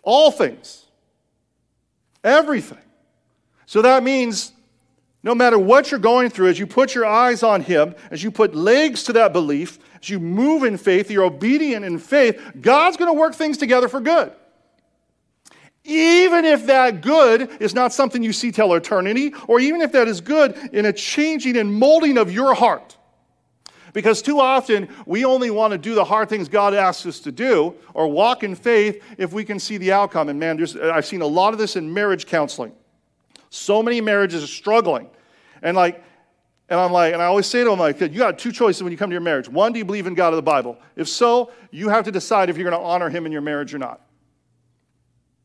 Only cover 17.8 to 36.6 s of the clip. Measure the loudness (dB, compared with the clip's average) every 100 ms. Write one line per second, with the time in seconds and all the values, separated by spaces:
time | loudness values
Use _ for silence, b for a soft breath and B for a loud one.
17.8 | -2 0 -2 0 -4 -4 -6 0 2 2
18.8 | 0 -4 -2 -2 -4 -8 B 2 4 0
19.8 | 0 2 0 -2 -2 2 2 0 -8 -2
20.8 | -2 -4 -6 -4 -2 -2 -2 -2 -2 2
21.8 | 4 4 4 2 0 0 0 2 2 0
22.8 | -8 _ _ _ _ _ _ _ B B
23.8 | B -2 0 0 0 2 4 2 2 -2
24.8 | -2 B -8 -2 0 0 0 0 -2 -2
25.8 | -2 0 2 0 -2 -4 -2 0 0 2
26.8 | 0 -2 -10 -12 -14 -6 0 0 0 -4
27.8 | B -4 -2 2 0 0 -6 -6 0 2
28.8 | 0 -4 B -10 -8 -8 -10 -10 -10 -6
29.8 | -2 0 0 -2 -4 -4 -6 -4 -6 -4
30.8 | -4 -2 -4 -6 -4 0 0 0 -6 -6
31.8 | -8 -4 -2 -4 -4 -4 -4 -8 -14 -16
32.8 | _ _ _ _ _ b b -16 -2 0
33.8 | 0 -2 0 0 0 -4 -10 -10 0 0
34.8 | 2 -4 -6 b b b b b -4 0
35.8 | 0 -2 b b b b _ _